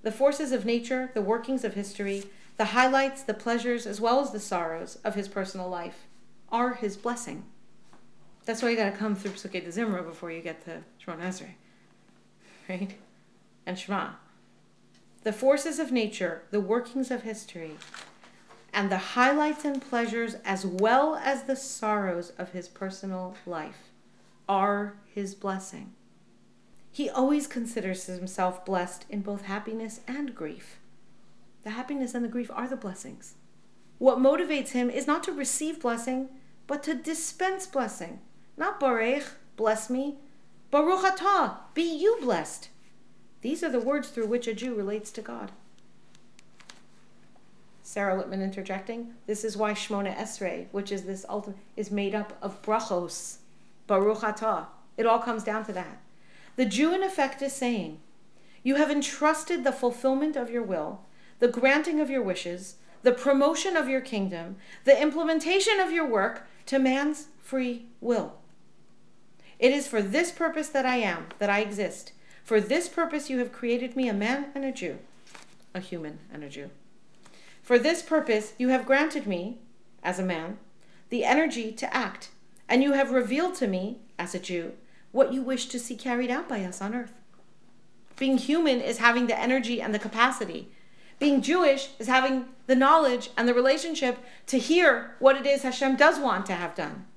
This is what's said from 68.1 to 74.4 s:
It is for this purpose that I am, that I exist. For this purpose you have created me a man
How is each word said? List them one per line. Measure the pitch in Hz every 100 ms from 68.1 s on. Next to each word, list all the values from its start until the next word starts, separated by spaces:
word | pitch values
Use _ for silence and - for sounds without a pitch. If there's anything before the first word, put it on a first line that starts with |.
| 233 - - - - - - - - - - - - - -
It | 247
is | 285 262
for | 220
this | 196 262 339
purpose | - 330 320 302
that | 277 254
I | 247
am, | 208 170 165 -
that | 202
I | 202
exist. | 214 202 185 - - - - -
For | - 220
this | 202 302 349
purpose | - 330 302 285
you | 262
have | 247
created | - 240 240 247 262
me | 254
a |
man | 202 214 277